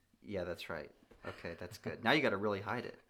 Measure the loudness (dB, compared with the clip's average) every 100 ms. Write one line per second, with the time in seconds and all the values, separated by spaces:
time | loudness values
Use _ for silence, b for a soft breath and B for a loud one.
0 | _ _ -6 -4 -2 -4 -6 -6 -8 -14
1 | -20 -12 -10 -8 -8 -8 -10 -8 -6 2
2 | 6 6 6 4 2 2 0 -2 -4 -10